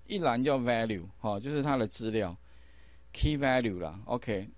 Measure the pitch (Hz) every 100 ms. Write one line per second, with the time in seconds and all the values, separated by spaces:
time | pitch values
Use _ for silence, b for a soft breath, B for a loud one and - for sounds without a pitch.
0 | - 208 156 120 131 135 120 117 113 101
1 | 87 - 110 101 127 147 143 135 110 -
2 | 113 110 95 90 - b b b b b
3 | b - - 147 139 127 120 90 82 87
4 | - 123 - 101 104